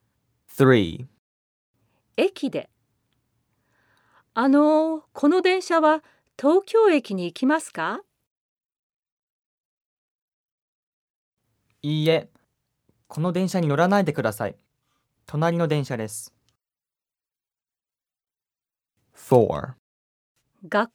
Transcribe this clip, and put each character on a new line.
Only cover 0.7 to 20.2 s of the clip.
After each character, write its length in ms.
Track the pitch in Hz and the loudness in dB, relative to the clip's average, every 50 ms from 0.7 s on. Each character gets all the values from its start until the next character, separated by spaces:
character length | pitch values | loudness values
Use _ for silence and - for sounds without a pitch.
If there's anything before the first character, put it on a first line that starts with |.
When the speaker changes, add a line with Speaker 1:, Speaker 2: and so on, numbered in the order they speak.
| 127 113 95 82 80 - 127 - _ _ _ _ _ _ _ _ _ _ _ _ _ _ _ _ _ _ _ _ _ - | 6 4 2 0 -6 -10 -14 -18 _ _ _ _ _ _ _ _ _ _ _ _ _ _ _ _ _ _ _ _ _ -2
Speaker 2:
駅 320 | 330 392 - - - 247 | -2 -2 -2 -4 -8 -6
で。 180 | - 147 - - _ _ _ _ _ _ _ _ _ _ _ _ _ _ _ _ _ _ _ _ _ _ _ _ _ _ _ _ _ _ _ _ - | -6 -8 -10 -12 _ _ _ _ _ _ _ _ _ _ _ _ _ _ _ _ _ _ _ _ _ _ _ _ _ _ _ _ _ _ _ _ -4
あ 120 | 226 247 | -2 2
の、 580 | 269 269 285 302 302 311 311 320 320 320 311 - _ - | 4 4 4 4 4 4 2 2 0 -2 -6 -10 _ -6
こ 140 | - - 294 | -2 2 2
の 120 | 349 370 | 2 2
電 220 | 359 370 370 381 359 | 2 0 0 -2 -2
車 180 | - 349 330 | 0 0 2
は 240 | 311 302 311 311 - _ _ _ _ _ _ - | 4 2 2 0 -4 _ _ _ _ _ _ -2
東 280 | - 285 330 392 392 | 0 2 2 2 2
京 240 | - - 453 440 415 | 0 2 2 4 4
駅 240 | 330 285 - - 202 | 2 2 0 -4 -6
に 100 | 185 175 | -6 -6
行 100 | 175 165 | -8 -6
き 120 | - 254 | -4 -2
ま 140 | 262 302 320 | 0 0 -2
す 120 | - - - | -4 -8 -10
か？ 300 | 170 160 170 208 381 - _ _ _ _ _ _ _ _ _ _ _ _ _ _ _ _ _ _ _ _ _ _ _ _ _ _ _ _ _ _ _ _ _ _ _ _ _ _ _ _ _ _ _ _ _ _ _ _ _ _ _ _ _ _ _ _ _ _ _ _ _ _ _ _ _ _ _ _ _ _ _ _ _ _ _ | -8 -6 -6 -8 -8 -12 _ _ _ _ _ _ _ _ _ _ _ _ _ _ _ _ _ _ _ _ _ _ _ _ _ _ _ _ _ _ _ _ _ _ _ _ _ _ _ _ _ _ _ _ _ _ _ _ _ _ _ _ _ _ _ _ _ _ _ _ _ _ _ _ _ _ _ _ _ _ _ _ _ _ _
Speaker 1:
い 220 | - 147 156 156 151 | -8 -4 -4 -2 0
い 60 | 160 | 0
え、 180 | 160 156 - - _ _ _ _ _ _ _ _ _ _ _ _ _ _ _ - | 0 0 -2 -6 _ _ _ _ _ _ _ _ _ _ _ _ _ _ _ -14
こ 140 | - 151 160 | -8 -6 -4
の 100 | 180 165 | -4 -2
電 160 | 180 190 175 | -2 -2 -2
車 120 | - 185 | -2 -2
に 80 | 170 147 | -2 0
乗 80 | 143 | 0
ら 120 | 147 175 180 | 2 2 2
な 120 | 202 202 | 2 2
い 40 | 190 | 0
で 80 | 151 - | 0 -2
く 100 | - 113 | -2 -2
だ 120 | 110 107 | -4 -4
さ 140 | - 113 101 | -4 -6 -8
い。 80 | - _ _ _ _ _ _ _ _ _ _ _ _ _ _ | -8 _ _ _ _ _ _ _ _ _ _ _ _ _ _
隣 320 | - - 147 160 170 170 | -10 -6 -4 -2 -2 0
の 100 | 170 170 | 0 -2
電 200 | 151 151 147 135 | -2 -2 -2 -4
車 100 | - 131 | -4 -6
で 120 | 113 110 107 | -8 -8 -10
す。 260 | - - - - _ _ _ _ _ _ _ _ _ _ _ _ _ _ _ _ _ _ _ _ _ _ _ _ _ _ _ _ _ _ _ _ _ _ _ _ _ _ _ _ _ _ _ _ _ _ _ _ _ _ _ _ _ _ _ _ _ | -12 -14 -18 -18 _ _ _ _ _ _ _ _ _ _ _ _ _ _ _ _ _ _ _ _ _ _ _ _ _ _ _ _ _ _ _ _ _ _ _ _ _ _ _ _ _ _ _ _ _ _ _ _ _ _ _ _ _ _ _ _ _
Four. 600 | - - - 135 123 110 - - 71 - - - - _ _ _ _ _ _ _ _ | -18 -2 2 2 4 4 2 -2 -6 -8 -10 -14 -16 _ _ _ _ _ _ _ _